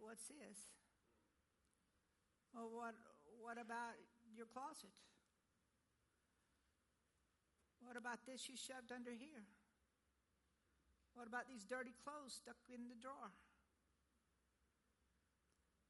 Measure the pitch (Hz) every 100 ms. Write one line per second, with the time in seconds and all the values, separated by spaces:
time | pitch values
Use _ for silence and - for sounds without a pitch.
0 | 220 226 - 294 208 196 - - - -
1 | - - - - - _ - - - -
2 | - - - - - 240 226 226 233 226
3 | 226 - 147 233 226 233 220 233 233 -
4 | - - 233 220 226 254 285 302 196 -
5 | - - - - - - - - - -
6 | - - - - - - - - - -
7 | - - - - - - - - 247 240
8 | 240 233 254 254 - 247 - 262 240 247
9 | 240 233 285 277 202 - - - - _
10 | - - _ - - - - - - -
11 | - 240 233 240 233 254 196 254 254 226
12 | 285 294 269 - - 240 - 247 240 240
13 | 254 277 220 180 - - - - - -
14 | - - - - - - - - - -
15 | - - - - - - - - -